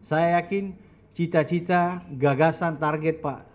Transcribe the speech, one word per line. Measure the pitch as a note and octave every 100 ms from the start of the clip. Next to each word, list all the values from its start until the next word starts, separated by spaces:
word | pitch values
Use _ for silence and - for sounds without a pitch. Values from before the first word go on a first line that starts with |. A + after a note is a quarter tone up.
saya | - D3+ E3+ F3
yakin | E3+ G3 G3 F3+ - - -
cita-cita, | - E3+ E3 C#3+ E3+ F3 F3+ F3 F3+ F3 C#3
gagasan, | C#3+ C3+ D#3+ - E3+ D3
target | D3+ D#3 D#3 D#3+
Pak | D3 B2 -